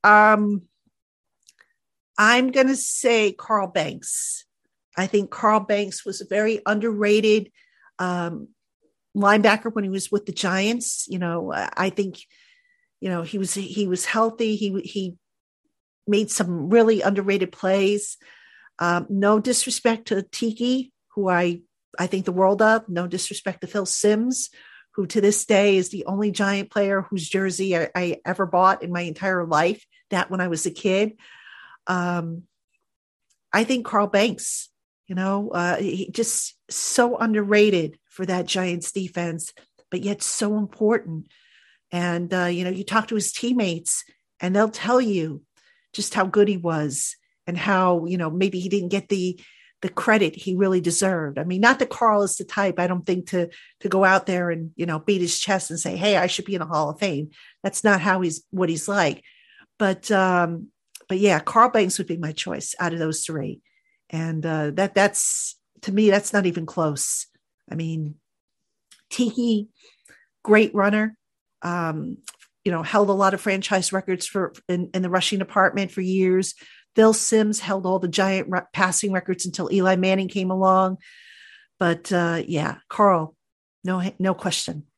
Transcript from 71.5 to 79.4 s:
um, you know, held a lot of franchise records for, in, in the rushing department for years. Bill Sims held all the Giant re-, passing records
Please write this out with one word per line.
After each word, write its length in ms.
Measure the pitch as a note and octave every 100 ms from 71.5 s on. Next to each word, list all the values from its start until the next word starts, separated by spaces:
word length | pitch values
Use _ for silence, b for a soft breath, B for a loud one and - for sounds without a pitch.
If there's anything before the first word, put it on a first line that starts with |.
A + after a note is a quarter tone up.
| _
um, 560 | F3 F3 E3 D#3 D3 - - _ _ _
you 60 | G3
know, 100 | E3
held 260 | E3 G#3+ G3+
a 40 |
lot 200 | G3 F#3+
of 60 | F#3+
franchise 540 | G#3+ F#3+ - F#3+ F3+
records 320 | G3 F#3+ F#3
for, 280 | - G3 F#3 - -
in, 220 | F3+ F3
in 80 | F#3
the 80 | F3+
rushing 300 | F#3 F3+ G3+
department 520 | F#3 G3+ F#3 G3+ F#3+
for 100 | -
years. 520 | F#3 F#3+ F#3 F#3 F#3+ - B B B -
Bill 160 | A3
Sims 480 | A3 - A3 G#3+ G#3
held 240 | - G3
all 140 | F#3 F#3+
the 100 | F3+
Giant 400 | E3 F#3+ F#3+ -
re-, 100 | F#3 -
passing 400 | - F#3 F3+ G#3
records 320 | F#3 F3+ F3+